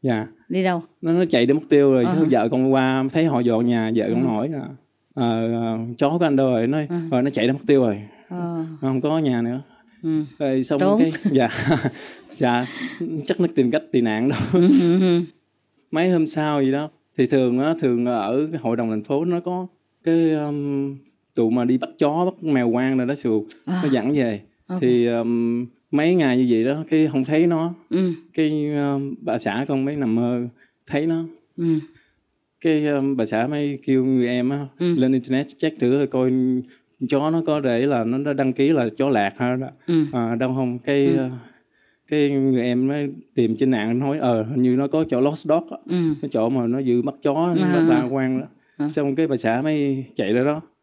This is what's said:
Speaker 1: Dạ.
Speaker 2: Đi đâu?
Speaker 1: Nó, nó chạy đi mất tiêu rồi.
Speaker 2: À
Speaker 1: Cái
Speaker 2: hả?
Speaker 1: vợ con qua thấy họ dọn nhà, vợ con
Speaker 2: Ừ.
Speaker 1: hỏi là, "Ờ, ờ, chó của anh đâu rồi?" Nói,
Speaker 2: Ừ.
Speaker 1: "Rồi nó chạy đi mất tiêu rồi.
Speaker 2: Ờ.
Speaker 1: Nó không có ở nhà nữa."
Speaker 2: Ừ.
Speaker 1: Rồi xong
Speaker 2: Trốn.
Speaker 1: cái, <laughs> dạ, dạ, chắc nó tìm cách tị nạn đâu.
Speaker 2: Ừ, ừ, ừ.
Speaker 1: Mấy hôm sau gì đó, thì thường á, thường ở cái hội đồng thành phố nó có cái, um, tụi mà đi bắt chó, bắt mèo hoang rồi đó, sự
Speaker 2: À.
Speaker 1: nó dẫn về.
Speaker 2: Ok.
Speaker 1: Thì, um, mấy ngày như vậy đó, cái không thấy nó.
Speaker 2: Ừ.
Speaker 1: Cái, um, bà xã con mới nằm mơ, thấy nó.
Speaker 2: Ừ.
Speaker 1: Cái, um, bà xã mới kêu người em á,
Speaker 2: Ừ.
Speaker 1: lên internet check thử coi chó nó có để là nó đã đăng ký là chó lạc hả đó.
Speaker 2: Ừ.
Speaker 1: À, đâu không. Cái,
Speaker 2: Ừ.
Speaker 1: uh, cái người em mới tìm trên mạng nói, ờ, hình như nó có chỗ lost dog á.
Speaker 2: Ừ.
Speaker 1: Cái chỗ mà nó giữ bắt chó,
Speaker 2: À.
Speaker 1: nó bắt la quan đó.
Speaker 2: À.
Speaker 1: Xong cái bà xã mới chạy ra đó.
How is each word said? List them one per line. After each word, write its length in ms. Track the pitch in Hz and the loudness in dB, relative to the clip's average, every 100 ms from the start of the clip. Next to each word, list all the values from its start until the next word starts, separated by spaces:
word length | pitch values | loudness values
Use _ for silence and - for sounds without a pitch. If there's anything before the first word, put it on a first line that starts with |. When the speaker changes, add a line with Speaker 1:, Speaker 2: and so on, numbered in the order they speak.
Speaker 1:
Dạ. 260 | 139 113 110 - _ | 0 -2 -4 -12 _
Speaker 2:
Đi 140 | 185 | -2
đâu? 180 | 185 175 165 _ | 0 -2 -6 _
Speaker 1:
Nó, 100 | 165 | 0
nó 120 | 170 175 | 0 2
chạy 160 | 131 120 | 2 4
đi 80 | |
mất 80 | 151 151 | 2 4
tiêu 240 | 147 143 | 4 6
rồi. 100 | 131 | 4
Speaker 2:
À 80 | 117 | 2
Speaker 1:
Cái 80 | - | 2
Speaker 2:
hả? 40 | 160 | 2
Speaker 1:
vợ 180 | 123 110 | 2 2
con 240 | 127 131 | 0 2
qua 320 | 135 131 131 131 | 2 2 0 0
thấy 120 | 156 160 | 0 0
họ 140 | 139 | 2
dọn 280 | 120 113 120 | 2 2 2
nhà, 240 | 117 110 113 | 0 0 0
vợ 100 | 101 | 0
con 120 | 117 | 0
Speaker 2:
Ừ. 60 | - | 0
Speaker 1:
hỏi 220 | 107 139 | -2 -4
là, 180 | 151 123 135 _ _ _ | -6 -10 -16 _ _ _
"Ờ, 400 | - 120 113 113 | -4 -2 0 -2
ờ, 240 | 117 117 113 113 120 | -2 -2 -4 -6 -2
chó 120 | 143 165 | 0 2
của 80 | 165 | 2
anh 100 | 139 | 2
đâu 120 | 135 | 2
rồi?" 160 | 123 117 | 2 0
Nói, 200 | 151 147 | -2 -4
Speaker 2:
Ừ. 60 | 175 165 | -6 -2
Speaker 1:
"Rồi 100 | 131 | 0
nó 60 | 135 | 0
chạy 180 | 127 117 | 0 0
đi 40 | |
mất 60 | 135 - | -2 2
tiêu 140 | 139 | 4
rồi. 160 | 120 101 104 - - | 4 -2 -8 -20 -14
Speaker 2:
Ờ. 360 | 180 170 170 160 156 | -10 -6 -6 -8 -6
Speaker 1:
Nó 80 | 135 | -4
không 120 | 131 | -2
có 140 | 147 160 | 0 0
ở 40 | |
nhà 200 | 151 120 | 0 0
nữa." 200 | 117 127 143 _ _ _ | -2 -4 -10 _ _ _
Speaker 2:
Ừ. 200 | 165 156 147 - | -4 -4 -4 -4
Speaker 1:
Rồi 240 | 139 131 | -2 -2
xong 160 | 127 143 | 0 0
Speaker 2:
Trốn. 200 | 185 214 | 2 4
Speaker 1:
cái, 100 | 160 | 2
<laughs> 200 | 160 208 | 0 0
dạ, 160 | 135 120 - 117 147 139 - - - - | 2 2 0 0 0 0 -6 -18 -20 -20
dạ, 340 | - 127 120 123 - 254 - 170 160 143 | -2 0 0 -2 -8 -12 -8 -8 -8 -6
chắc 120 | - | -2
nó 80 | 170 - | 0 2
tìm 160 | 123 | 2
cách 120 | 147 - | 0 0
tị 100 | 135 | 0
nạn 280 | 117 107 127 | 0 0 -2
đâu. 100 | 120 - | -2 0
Speaker 2:
Ừ, 140 | 180 175 269 | 2 6 6
ừ, 180 | 175 180 | 4 4
ừ. 220 | 185 170 170 _ _ _ _ _ _ | 4 2 0 _ _ _ _ _ _
Speaker 1:
Mấy 180 | 156 180 | 0 2
hôm 180 | 175 156 | 2 0
sau 360 | 160 151 147 | -2 0 0
gì 80 | 135 | 0
đó, 180 | 135 156 _ _ - | 0 -4 _ _ -2
thì 100 | 123 | 2
thường 320 | 139 127 123 | 4 2 2
á, 140 | 147 165 | 0 0
thường 240 | 143 120 120 | 0 0 0
ở 420 | 120 98 127 156 | -2 -2 -2 -2
cái 80 | 160 | -4
hội 140 | 120 117 | -4 -2
đồng 120 | 113 | -2
thành 140 | 107 | -4
phố 220 | 104 139 170 | -2 -2 0
nó 140 | 175 | -2
có 280 | 175 180 185 _ _ _ | -4 -6 -8 _ _ _
cái, 280 | - 165 165 | 0 2 2
um, 640 | 156 147 147 143 139 139 139 _ _ _ - | 0 -2 -4 -4 -2 -4 -8 _ _ _ 0
tụi 160 | 113 | 2
mà 140 | 123 120 | 2 2
đi 120 | 131 | 0
bắt 120 | - - | -2 -2
chó, 280 | 147 156 180 | 0 2 -2
bắt 180 | 185 | -2
mèo 280 | 160 139 120 | -2 0 2
hoang 260 | 120 131 131 | 0 0 0
rồi 100 | 123 | -2
đó, 80 | 143 | -2
sự 240 | 120 110 107 - - | 0 0 -2 -12 -4
Speaker 2:
À. 140 | 180 | -2
Speaker 1:
nó 60 | 156 | 0
dẫn 240 | 131 113 147 | 0 0 0
về. 260 | 120 104 - _ _ | 0 -2 -10 _ _
Speaker 2:
Ok. 100 | 180 | -2
Speaker 1:
Thì, 240 | 131 123 120 | 2 2 2
um, 580 | 117 117 117 117 120 123 _ _ | 0 0 0 0 -2 -6 _ _
mấy 240 | 147 156 180 | 0 2 2
ngày 220 | 143 123 | 2 2
như 80 | 127 | 2
vậy 140 | 113 | 2
đó, 200 | 120 147 156 | 2 -2 0
cái 180 | 160 156 | 2 2
không 120 | 143 127 | 0 0
thấy 220 | 156 175 | 2 2
nó. 260 | 165 165 170 _ | 0 -2 -6 _
Speaker 2:
Ừ. 220 | 170 185 165 - | -2 -2 -4 -8
Speaker 1:
Cái, 340 | - 156 151 147 147 | -2 -2 0 -2 -2
um, 400 | 143 139 139 - | -2 -2 -4 -8
bà 160 | - 117 | -4 -2
xã 280 | - 104 143 | -2 -4 -2
con 180 | 135 135 | -2 -2
mới 100 | 147 | -2
nằm 200 | 127 113 | -2 0
mơ, 320 | 120 123 120 _ _ _ - | 0 -2 -6 _ _ _ -6
thấy 180 | 143 160 | -4 -2
nó. 160 | 165 165 - _ - | -2 -4 -14 _ -4
Speaker 2:
Ừ. 220 | 165 156 156 _ _ _ _ _ _ _ | 0 0 -4 _ _ _ _ _ _ _
Speaker 1:
Cái, 240 | 170 156 151 | 0 0 0
um, 300 | 143 135 131 | 0 -2 -2
bà 80 | 107 | -2
xã 220 | 110 123 | -2 -2
mới 320 | 147 143 139 - | -2 -4 -6 0
kêu 200 | 131 131 | 2 2
người 220 | 131 120 | 2 2
em 220 | 123 123 | 0 -2
á, 180 | 143 139 _ | -2 -6 _
Speaker 2:
Ừ. 160 | 175 165 | 0 2
Speaker 1:
lên 160 | 127 | 2
internet 340 | 131 127 131 143 - | 0 0 -2 -2 -4
check 220 | 160 156 | -4 0
thử 260 | 123 139 139 | 0 2 0
coi 200 | 131 127 131 127 127 127 _ _ _ 123 | 0 0 2 0 -2 -6 _ _ _ -2
chó 200 | 143 151 | 0 0
nó 120 | 165 160 | 0 0
có 120 | 151 | -2
để 260 | 135 117 139 | 0 0 0
là 180 | 127 | 0
nó 140 | 113 131 | -2 -2
đã 160 | 143 | -2
đăng 200 | 139 135 | -2 -2
ký 160 | 123 139 | 2 2
là 200 | 160 117 - | 2 0 -2
chó 120 | 135 | 0
lạc 240 | 120 101 - | 2 0 -2
hả 180 | 123 127 | -2 -2
đó. 120 | 131 135 - | -6 -12 -2
Speaker 2:
Ừ. 180 | 165 147 | 0 0
Speaker 1:
À, 240 | 131 117 117 | -2 -2 -2
đâu 180 | 127 127 | -2 -2
không. 240 | 127 120 | -4 -4
Cái, 260 | 131 143 139 | -2 2 2
Speaker 2:
Ừ. 180 | 135 131 | 2 -2
Speaker 1:
uh, 60 | 127 - _ _ _ _ _ _ | -8 -18 _ _ _ _ _ _
cái 200 | 151 143 | 0 2
người 320 | 139 135 127 | 2 2 2
em 240 | 123 123 131 | 0 0 0
mới 220 | 147 143 - - - | -2 -6 -8 -8 0
tìm 200 | 117 110 | 0 2
trên 160 | 135 | 0
mạng 280 | 123 107 120 | 0 0 -2
nói, 180 | 139 151 | -2 -2
ờ, 240 | 127 117 | 0 0
hình 180 | 110 139 | 0 0
như 140 | 127 127 | 0 2
nó 120 | 139 | 0
có 160 | 156 160 | -2 0
chỗ 120 | 123 | 0
lost 260 | 139 156 156 | 0 -2 0
dog 200 | 160 165 | 0 0
á. 60 | - - | -16 -4
Speaker 2:
Ừ. 240 | 180 165 147 | -2 0 -2
Speaker 1:
Cái 80 | 143 | -4
chỗ 160 | 123 113 | -2 0
mà 180 | 131 117 | 0 -2
nó 120 | 127 | -2
giữ 220 | 131 120 | 0 0
bắt 140 | 120 - | -2 -4
chó, 120 | 139 | -2
Speaker 2:
À. 220 | 143 175 165 | 0 0 2
Speaker 1:
nó 120 | 180 175 | 2 2
bắt 60 | 165 | 4
la 140 | - | 2
quan 360 | 123 135 131 131 | 0 -2 0 -2
đó. 40 | 151 _ _ _ | -6 _ _ _
Speaker 2:
À. 120 | 147 | -4
Speaker 1:
Xong 260 | 151 143 135 | -2 -2 0
cái 120 | 156 | 0
bà 80 | 131 | 0
xã 240 | 113 117 | 0 0
mới 440 | 151 151 143 135 127 - | 0 0 0 -2 -6 -4
chạy 180 | 101 | 0
ra 100 | 117 | 2
đó. 180 | 135 151 - _ | 0 -2 -8 _